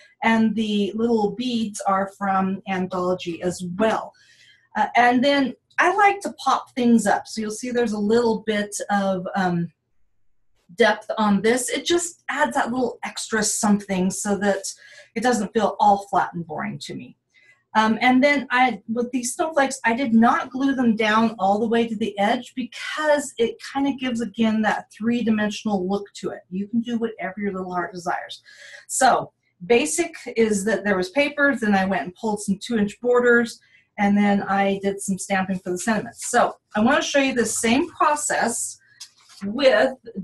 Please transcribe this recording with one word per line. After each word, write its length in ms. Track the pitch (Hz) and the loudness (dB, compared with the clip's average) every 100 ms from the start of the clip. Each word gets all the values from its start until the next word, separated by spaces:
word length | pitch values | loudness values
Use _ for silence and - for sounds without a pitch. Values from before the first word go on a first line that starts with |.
| _ _ | _ _
And 320 | 226 226 220 | 2 4 2
the 380 | 202 214 208 196 | 0 0 0 0
little 380 | 220 233 226 208 | 0 2 2 0
beads 480 | 202 254 233 214 208 | -2 -4 -2 -4 -4
are 280 | 196 190 196 - | -2 0 -2 -4
from 460 | 196 190 190 190 196 | -2 0 0 -4 -4
Anthology 760 | 185 185 185 180 180 180 165 | -4 -4 -2 -2 -2 -4 -6
as 220 | 180 175 180 180 | -6 -6 -8 -2
well. 360 | 220 208 - - _ _ _ _ _ - | 0 0 -6 -16 _ _ _ _ _ -4
Uh, 100 | 214 233 | 0 4
and 260 | 247 247 | 4 4
then 320 | 285 285 254 - _ - | 4 2 0 -4 _ 0
I 160 | 339 | 2
like 260 | 392 403 403 | 4 4 2
to 120 | - | -4
pop 360 | - 269 247 - | -4 -2 -2 -2
things 320 | - 240 226 190 | 0 4 4 4
up. 200 | - - | 0 -2
So 160 | - | -8
you'll 80 | 214 | -8
see 200 | 214 247 | -8 -4
there's 220 | 240 233 | -2 -2
a 60 | 208 | -2
little 440 | 208 233 233 214 220 | 2 2 2 0 -2
bit 280 | 208 208 - - | -4 -4 -8 -2
of, 360 | 202 196 185 180 196 | -2 0 -2 -4 -2
um, 340 | 185 175 170 - _ _ _ _ _ _ _ _ _ 175 | -2 -2 -4 -10 _ _ _ _ _ _ _ _ _ 2
depth 340 | 220 220 - - | 2 2 -4 -2
on 240 | 208 196 | 2 2
this. 260 | 220 254 - | 2 0 -2
It 160 | 277 | -4
just 400 | 302 349 - - - | 0 -2 -2 -10 -10
adds 240 | 262 294 | -2 0
that 180 | 277 233 | 0 -2
little 260 | 254 247 - | -2 -4 -4
extra 380 | 214 - - 220 | -10 -10 -4 -2
something 680 | 208 - 208 202 - 185 185 | -2 0 2 2 0 -2 -2
so 280 | - 208 196 | -2 -4 0
that 260 | 202 190 - - - - - | 0 -2 -4 -14 -20 -20 -14
it 80 | 226 | -2
doesn't 300 | 247 220 190 | 0 0 0
feel 240 | 226 196 - | 0 0 2
all 280 | 208 202 - | 4 4 2
flat 240 | 180 - | -2 -2
and 140 | 175 165 | -4 -8
boring 320 | 147 139 143 | -8 -8 -10
to 100 | - | -12
me. 220 | 139 127 - _ _ _ _ _ 220 | -12 -14 -20 _ _ _ _ _ 0
Um, 220 | 220 214 | 2 2
and 220 | 247 254 | 4 6
then 240 | 285 285 - | 4 2 0
I, 280 | 247 254 202 - | 2 2 0 -4
with 180 | 226 240 | -4 -2
these 240 | 262 240 | -4 -6
snowflakes, 460 | - 320 311 269 - | -2 0 2 0 0
I 100 | 226 | -2
did 200 | 233 269 | 0 2
not 360 | 226 233 330 - | 6 6 4 -2
glue 260 | 254 277 254 | -2 0 2
them 180 | 240 | 2
down 400 | 214 214 220 226 - | 2 2 2 2 0
all 180 | 190 208 | 0 0
the 80 | 226 | 2
way 220 | 233 233 | 0 0
to 80 | 214 | -2
the 200 | 220 202 | -6 -2
edge 320 | 208 240 - | 0 0 -4
because 800 | - 240 - - - 311 294 - - | -10 -10 -10 -10 -2 2 2 0 -2
it 200 | 226 - - | -2 -2 -8
kind 160 | 277 277 | -2 -2
of 100 | - | -2
gives, 220 | 254 233 | -4 -4
again, 420 | 226 233 220 214 | -4 0 2 2
that 240 | 208 - - | 0 -2 -6
three-dimensional 960 | - 226 240 220 214 214 - 220 196 185 | -6 -2 0 0 0 0 -4 -4 -2 -2
look 180 | 202 202 | -4 -4
to 160 | - - | -10 -10
it. 120 | - - | -10 -10
You 180 | 185 202 | -8 -4
can 140 | 233 | -4
do 160 | 233 233 | -2 -4
whatever 360 | 226 - 185 208 | -4 -6 -10 -6
your 140 | 202 | -6
little 220 | 185 185 | -4 -6
heart 180 | 180 175 | -6 -6
desires. 500 | 180 170 - - - - - - - - | -6 -6 -6 -8 -16 -20 -20 -20 -20 -10
So 460 | - 254 175 - _ _ _ 175 | 2 4 2 -2 _ _ _ 2
basic 480 | 240 302 - 339 - - 226 | 2 2 -2 -4 -6 -8 0
is 280 | 220 202 202 | 2 2 0
that 180 | 196 | 0
there 120 | 208 185 | 0 0
was 140 | 180 | 0
paper, 460 | 277 285 285 285 226 | 0 0 2 2 2
then 180 | 214 | 2
I 100 | 196 | 2
went 200 | 190 185 | 2 -2
and 100 | 170 | -4
pulled 280 | - 220 208 | -6 -4 -4
some 180 | - 190 | -2 -4
two-inch 380 | - 226 208 - | -2 -2 -2 -2
borders, 580 | 240 247 240 240 233 - _ _ _ - | 2 4 6 4 2 -6 _ _ _ -2
and 180 | 202 202 | 2 4
then 260 | 202 202 | 4 2
I 360 | - 196 196 196 | 0 0 0 0
did 180 | 196 196 | -2 -4
some 180 | - 185 | -4 -6
stamping 400 | - 190 190 185 | -2 -2 -2 -4
for 120 | 185 | -6
the 80 | 180 | -4
sentiments. 520 | - 208 117 - - | -2 -2 -4 -10 -2
So 240 | 240 190 - _ 214 | 0 0 -2 _ 0
I 40 | |
wanna 220 | 226 311 | 2 4
show 160 | 294 285 | 2 2
you 160 | 269 | 2
the 100 | 247 | 0
same 440 | 214 - 226 262 349 | -2 -2 0 0 0
process 880 | - 311 294 - - 240 - - - _ _ - _ _ - | 0 0 0 -2 -2 -2 -4 -8 -12 _ _ -20 _ _ -12
with 500 | 196 240 262 208 262 - - 202 | -8 2 4 4 2 -2 -12 -14